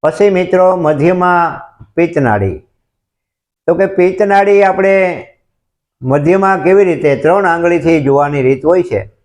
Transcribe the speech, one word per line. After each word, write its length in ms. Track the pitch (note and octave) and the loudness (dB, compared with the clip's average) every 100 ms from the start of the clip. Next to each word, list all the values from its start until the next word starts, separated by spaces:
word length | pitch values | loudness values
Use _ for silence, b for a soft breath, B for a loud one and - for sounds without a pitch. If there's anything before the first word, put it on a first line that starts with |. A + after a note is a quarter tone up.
પછી 260 | D3+ D#3 G3+ | -4 0 0
મિત્રો 380 | F#3 F3+ F3+ F#3 F3+ | 0 0 2 2 2
મધ્યમાં 840 | D#3 D3 D#3+ F3+ F3+ F3 E3+ C#3 - _ - - | -2 0 0 0 0 0 0 -6 -18 _ -10 -4
પિત્ત 200 | E3+ E3+ | -2 0
નાડી, 400 | B2+ G#2+ G2 D#2 _ _ _ _ _ _ _ _ _ _ - | 0 0 -2 -6 _ _ _ _ _ _ _ _ _ _ -4
તો 80 | E3+ | 0
કે 120 | F#3+ | 0
પિત્ત 340 | F#3+ F3+ F#3+ | 0 -2 0
નાડી 420 | G3+ G3 G3+ G3+ | 0 2 2 2
આપણે 300 | G3 F#3+ F#3+ G3 F#3 D#3+ - _ _ _ _ _ _ _ | 2 0 0 2 0 -4 -14 _ _ _ _ _ _ _
મધ્યમાં 640 | B2+ C#3+ C#3+ F#3+ G3 F#3+ | -2 -2 0 0 0 0
કેવી 200 | F3 G3 | 2 2
રીતે 280 | F#3+ D#3+ D3+ C3+ | 2 0 0 0
ત્રણ 300 | D#3 F#3+ F#3+ | 0 0 0
આંગળીથી 580 | E3+ E3+ E3+ D#3 E3 | 0 0 0 0 0
જોવાની 380 | C#3 C#3 C#3+ C#3+ | 2 0 0 -2
રીત 240 | C3 C3+ D3 | -2 0 0
હોય 180 | F3+ | 0
છે. 180 | F3+ G#2 F#2+ _ | 0 -6 -8 _